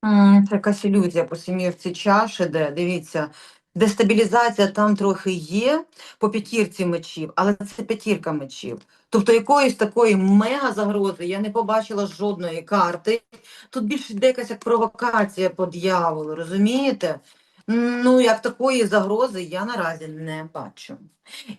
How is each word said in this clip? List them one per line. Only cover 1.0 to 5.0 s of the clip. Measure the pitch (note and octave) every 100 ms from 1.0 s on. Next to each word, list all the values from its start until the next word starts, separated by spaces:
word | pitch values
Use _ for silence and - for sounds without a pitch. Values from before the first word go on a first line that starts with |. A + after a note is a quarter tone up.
| F3 E3+
по | E3 E3
сімірці | - F#3 F3+ F3 F#3
чаш | F3 G#3 G3+ A3 -
іде, | E3+ D#3 D3
дивіться. | D3 F3 F3 - E3 D3+ - - _ _ E3+
Дестабілізація | G#3+ G3+ G#3 A3 G#3+ A#3 A#3 G#3+ G3
там | - G#3+
трохи | G3+